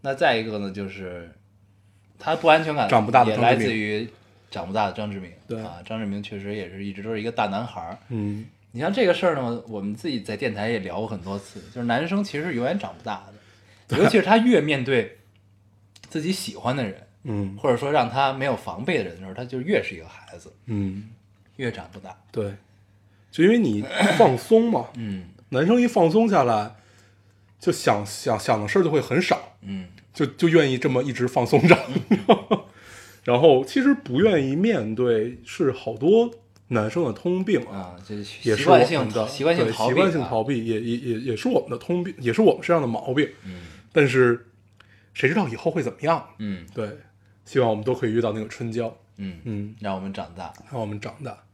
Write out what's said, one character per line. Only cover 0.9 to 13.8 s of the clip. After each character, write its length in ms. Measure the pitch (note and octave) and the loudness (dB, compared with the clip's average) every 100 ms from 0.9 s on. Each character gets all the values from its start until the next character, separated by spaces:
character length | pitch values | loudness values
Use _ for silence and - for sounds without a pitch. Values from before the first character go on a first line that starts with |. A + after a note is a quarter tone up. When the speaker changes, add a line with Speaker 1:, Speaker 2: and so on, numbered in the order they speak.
| G2 F#2 F2+ E2+ - _ _ _ _ _ _ _ _ | -10 -12 -12 -16 -20 _ _ _ _ _ _ _ _
Speaker 1:
他 180 | - D#3+ | -4 0
不 120 | E3 | 6
安 140 | D#3 | 4
全 120 | D#3+ | 4
感 140 | D3 G#2+ | -2 2
Speaker 2:
长 160 | A#2+ | 4
不 60 | G#2 | 4
大 140 | C3 | 4
的 100 | A2+ | 4
张 20 | G#2+ | 4
志 60 | |
明。 80 | A2+ | 4
Speaker 1:
也 80 | B2+ | 4
来 80 | G#2+ | 2
自 80 | |
于 340 | A2 G#2 G#2+ A#2+ - _ _ _ | -2 -2 -4 -6 -14 _ _ _
长 160 | G#2 F2 | -12 -6
不 60 | |
大 140 | G#2 G#2+ | -2 -2
的 60 | |
张 180 | A2 G#2 | -4 -8
志 80 | G2 | -8
明。 140 | F2+ E2+ _ | -12 -18 _
Speaker 2:
对。 120 | A2+ | -12
Speaker 1:
啊， 160 | G#2 E2+ | -10 -14
张 140 | F2 A2 | -10 -8
志 80 | G#2+ | -6
明 160 | G2+ | -8
确 160 | G2+ G#2 | -8 -10
实 160 | G2 | -10
也 140 | G#2 F2+ | -10 -10
是 160 | F#2+ | -10
一 80 | G2+ | -10
直 100 | G2 | -10
都 80 | G#2 | -8
是 100 | A2 | -6
一 40 | |
个 80 | A2 | -6
大 140 | A#2 G#2+ | -2 -2
男 200 | G2 A#2+ | -2 -6
孩 140 | - | -10
儿。 180 | E2+ G2 _ | -12 -14 _
Speaker 2:
嗯。 360 | A#2 G#2 G#2 A2+ _ _ | -6 -4 -6 -12 _ _
Speaker 1:
你 80 | A#2 | -6
像 120 | D#3 | -4
这 140 | G3+ G#3 | 0 2
个 80 | |
事 120 | E3+ F#3 | 4 2
儿 80 | |
呢， 280 | D3 B2 A#2 - | 0 -4 -6 -8
我 120 | G#2+ | -8
们 140 | G2 | -6
自 120 | G#2 E3+ | -6 -6
己 140 | B2+ | -6
在 160 | F#2+ G#2+ | -6 -4
电 180 | C3 | -4
台 140 | G2+ G#2+ | -4 -4
也 120 | A#2 | -4
聊 180 | F2+ F2 | -4 -6
过 80 | A2 | -6
很 120 | G#2 | -8
多 160 | F2 G2+ | -8 -8
次， 200 | - - - | -10 -20 -16
就 60 | B2 | -8
是 60 | A#2 | -2
男 200 | A#2+ E3 | 0 0
生 160 | G3 | -2
其 160 | G3+ D3 | -4 -6
实 140 | E3 | -6
永 80 | B2+ | -4
远 140 | B2 F#3+ | -2 -4
长 160 | G2+ F2 | -6 -12
不 60 | |
大 220 | - G2 - | -10 -10 -12
的， 60 | - _ _ _ _ | -20 _ _ _ _